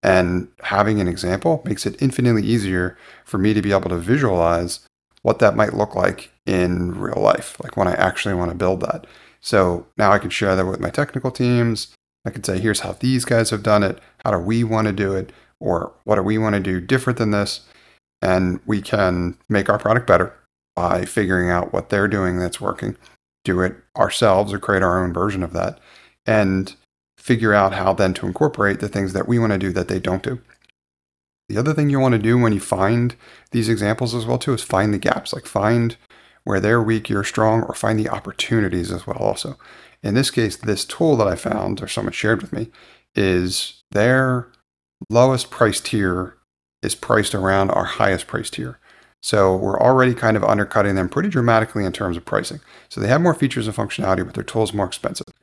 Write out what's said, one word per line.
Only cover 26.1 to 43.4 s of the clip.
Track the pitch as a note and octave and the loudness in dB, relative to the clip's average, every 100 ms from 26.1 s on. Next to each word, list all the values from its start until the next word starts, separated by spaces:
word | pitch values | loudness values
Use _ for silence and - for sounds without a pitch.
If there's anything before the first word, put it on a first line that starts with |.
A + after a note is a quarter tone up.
| _ | _
and | - A2 G2 F#2+ F#2+ - _ _ _ _ | 0 2 2 0 -2 -10 _ _ _ _
figure | - A#2+ A2 | 0 0 4
out | G#2 F#2+ | 4 4
how | F#2+ F#2+ | 2 0
then | F#2+ F#2+ | 2 2
to | F2+ G2 | 0 -4
incorporate | F2+ D3+ - G2+ F#2+ | 0 0 2 0 0
the | G2+ | -2
things | G2+ G2 | -2 -2
that | F#2+ - | -2 0
we | A#2+ | 2
wanna | A2+ G2 | 2 0
do | F#2+ | 0
that | F2+ F2 | -2 -2
they | F#2+ | -2
don't | F#2 F#2 | -2 -4
do. | - B2 _ _ _ _ _ _ _ _ _ _ _ | -4 -8 _ _ _ _ _ _ _ _ _ _ _
The | G#2 | -2
other | C#3 | 0
thing | D3+ D3 | 2 2
you | C#3 | 4
wanna | C3 A#2 | 4 4
do | A2 B2 | 4 4
when | A#2+ | 4
you | G2+ | 2
find | - F#2+ F#2+ A#2+ A#2+ - - - _ | -2 0 2 2 0 -4 -20 -20 _
these | A#2+ A2 | -2 0
examples | A2 G2+ A2+ B2 | 2 2 0 -2
as | A#2+ | -2
well | A2+ B2 | -2 -2
too | - | 0
is | B2 | -4
find | - F#2+ G#2+ | 0 0 2
the | G2+ | 0
gaps, | - - - | 0 -2 -4
like, | - - | -12 -6
find | G2+ G#2 A#2+ A#2 - _ - _ _ | -2 2 2 0 -4 _ -20 _ _
where | - G2 | -4 -2
they're | G#2 A#2 | 2 2
weak, | A2 A2 G#2+ | 2 0 0
you're | G2+ | -4
strong, | G2 - A2 A2+ | -2 0 2 2
or | - | -2
find | - A2 A2 | -4 -2 0
the | G#2+ | -2
opportunities | - - - - A#2 G2+ F2+ F2 | -6 -8 -8 -2 0 0 -2 -4
as | F#2+ - | -6 -8
well | - | -4
also. | G2+ - - C3+ - - - _ | -2 -2 -6 -12 -20 -20 -20 _
In | - | -2
this | A2 - | 0 0
case, | - A2 - | 0 -2 -2
this | A2+ G#2 - | -4 -4 -4
tool | - E3 C3+ | -2 2 4
that | G#2 | 2
I | |
found, | F2+ A#2 G#2+ F#2+ F#2+ | 0 -4 -4 -4 -6
or | G2+ | -6
someone | - G2+ | -6 -6
shared | - G#2+ A2+ | -2 0 0
with | - | -2
me, | A2 A2+ _ - - _ | -8 -10 _ -20 -20 _
is | - G2 F2+ | -2 2 2